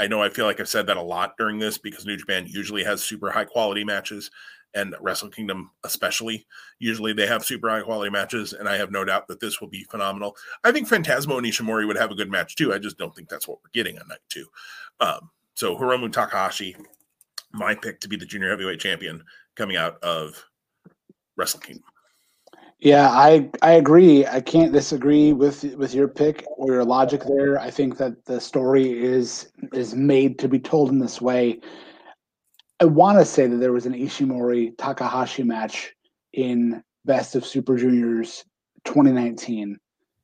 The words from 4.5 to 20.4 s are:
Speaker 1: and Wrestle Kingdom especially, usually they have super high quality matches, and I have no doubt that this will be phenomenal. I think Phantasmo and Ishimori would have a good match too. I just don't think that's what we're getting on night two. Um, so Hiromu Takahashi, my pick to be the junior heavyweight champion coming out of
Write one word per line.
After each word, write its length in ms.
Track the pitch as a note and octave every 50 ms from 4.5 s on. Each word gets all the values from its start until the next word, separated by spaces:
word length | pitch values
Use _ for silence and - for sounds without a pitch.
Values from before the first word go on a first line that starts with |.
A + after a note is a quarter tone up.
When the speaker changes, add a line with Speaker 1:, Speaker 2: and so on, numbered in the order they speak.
| - - _ _ -
Speaker 1:
and 200 | G2+ G2+ F#2+ F2 -
Wrestle 280 | F2 F#2+ F#2 - G#2 G2+
Kingdom 420 | - A2 A2 G2 F#2+ F#2+ E2+ - _ _ -
especially, 600 | - - - - F#2 - - A2+ A2+ A2+ A2 - _ - - - - - -
usually 320 | A#2+ A2+ A2+ A2 G#2+ A2
they 160 | G#2+ G#2+ G2+ G#2
have 160 | A#2 G#2+ -
super 260 | - C3+ A#2 A#2 A2+
high 120 | A2 A2
quality 300 | G2+ A2+ A2 G#2+ G2+ G2+
matches, 420 | G2+ G2+ F#2+ - B2 A2+ G#2 G2 G2
and 160 | - G#2 G2+
I 80 | G2+ G2
have 140 | G2+ F#2+
no 120 | G2+ G2 F#2+
doubt 240 | G2 F#2+ G2+ - -
that 140 | F2+ -
this 180 | - G#2 - -
will 80 | G#2+ F2+
be 160 | G2 F#2+ F#2+
phenomenal. 520 | - - G#2+ G2 G2 G2 G2+ G#2 G2+ - - - - - - -
I 80 | A#3
think 160 | B3 D4+ A#3 -
Phantasmo 500 | A#3 G3 D#3 - C3 C3 C#3+ D3+ C3+ B2+
and 80 | A#2+
Ishimori 400 | A#2 G#2+ - A#2 A2 A2 A2 G#2+
would 120 | G#2 G2+ G2
have 140 | A2+ G#2
a 40 | G2+
good 160 | G2 G#2 F#2+
match 240 | G2 F#2 E2+ - -
too. 160 | - D#3 A#2+
I 60 | G2 G2
just 200 | G#2 G#2 E2 -
don't 160 | F2 E2+ -
think 140 | - E2 -
that's 200 | - D2 - -
what 100 | - -
we're 100 | _ _ -
getting 260 | A#2 G#2+ F2 D#2 -
on 80 | - -
night 120 | - - _ -
two. 160 | - D2+ C2+ - _ - - - - - - - _ -
Um, 300 | - E2+ D2+ - - - _ _ _ _ -
so 200 | - C#3+ A#2+ G#2+
Hiromu 380 | - C3 B2+ B2+ B2 B2 A2 -
Takahashi, 640 | B2 G#2+ - - G2+ F#2+ F#2 - - G2+ F#2 F#2 - - _ _ _ _ _ _ _ _ _ _ - - _
my 240 | - G#2+ G2+ G2+ G#2+
pick 240 | - - A2+ - -
to 60 | - G2
be 80 | G#2+
the 120 | F#2+ - -
junior 240 | G2+ G2+ F#2 F#2
heavyweight 280 | G2+ F#2 F#2+ F#2 F2 D#2+
champion 440 | - G2 F2+ E2+ F#2+ D#2+ D#2+ - - _ - - _ _ _
coming 200 | - A2 G2 F#2
out 260 | E2+ E2 E2+ - - -
of 380 | F2 E2 D#2+ D#2 D2+ - -